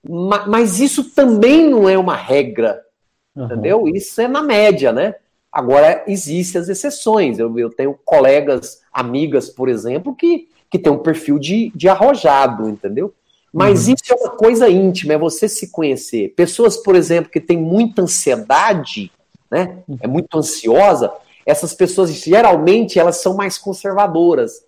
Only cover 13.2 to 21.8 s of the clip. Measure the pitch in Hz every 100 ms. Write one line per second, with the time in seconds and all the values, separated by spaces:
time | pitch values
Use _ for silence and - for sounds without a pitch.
13.2 | _ _ _ 165 196 190 226 262 - 247
14.2 | 240 - 220 233 240 180 190 180 147 151
15.2 | 165 160 214 - 185 - 151 131 - 117
16.2 | 95 - 175 - 233 - 196 185 156 170
17.2 | 165 165 165 170 160 196 226 202 180 -
18.2 | - 117 107 143 214 190 135 107 95 _
19.2 | _ _ _ 151 180 180 - 131 113 151
20.2 | 160 156 143 - 113 135 202 147 110 -
21.2 | _ _ - 147 165 -